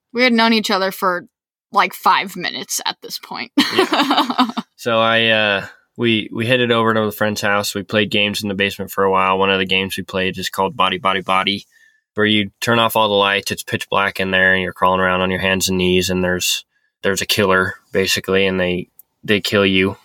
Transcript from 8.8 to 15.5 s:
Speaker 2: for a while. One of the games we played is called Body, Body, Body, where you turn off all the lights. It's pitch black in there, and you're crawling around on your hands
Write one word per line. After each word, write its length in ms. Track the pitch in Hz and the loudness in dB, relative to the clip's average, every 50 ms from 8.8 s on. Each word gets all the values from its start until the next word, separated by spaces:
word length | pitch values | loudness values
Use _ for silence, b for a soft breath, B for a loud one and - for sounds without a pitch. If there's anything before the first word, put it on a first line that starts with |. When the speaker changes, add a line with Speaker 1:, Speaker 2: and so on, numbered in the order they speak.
| 95 - | -10 -8
Speaker 2:
for 120 | - - 98 | -2 0 0
a 80 | 98 | 2
while. 280 | 95 95 95 95 95 95 | 2 2 2 2 2 2
One 100 | 98 98 | 2 2
of 80 | 98 | 2
the 80 | 95 95 | 0 0
games 320 | 92 95 95 95 95 - | 0 0 -2 -2 -2 -6
we 60 | - 92 | -8 -8
played 340 | - - 95 92 92 87 | -6 -4 -4 -4 -4 -4
is 140 | 92 90 - | -6 -8 -8
called 260 | - - 95 95 82 | -4 -2 -2 -2 0
Body, 220 | - 92 92 95 90 | 0 0 0 0 -2
Body, 220 | - 95 95 95 | -2 -2 -2 -2
Body, 440 | 90 - 95 95 95 95 101 101 - b b b b b b b b b - | -2 -2 -2 0 0 0 -2 -4 -6 b b b b b b b b b -4
where 140 | 107 107 | -2 0
you 240 | 107 107 104 101 101 - - | 2 2 0 0 -4 -6 -8
turn 160 | - 120 117 | -2 0 2
off 180 | 117 113 110 - | 2 2 2 2
all 140 | 110 110 107 | 2 2 2
the 60 | 101 | 2
lights. 340 | 101 101 98 98 101 - - | 2 2 2 2 0 -2 -4
It's 140 | 98 - - | -8 -8 -8
pitch 260 | - - - - - | -6 -6 -6 -4 -2
black 300 | - 98 98 98 - - | -2 0 0 0 -2 -2
in 100 | 95 95 | -2 0
there, 240 | 95 92 92 92 92 | 2 4 4 4 4
and 80 | 95 | 2
you're 120 | 92 90 - | 0 -4 -4
crawling 260 | - 92 92 92 92 | 0 0 2 2 2
around 220 | 92 92 90 90 | 2 2 2 0
on 100 | 92 92 | 0 0
your 80 | 92 90 | 0 0
hands 280 | 95 95 | 0 0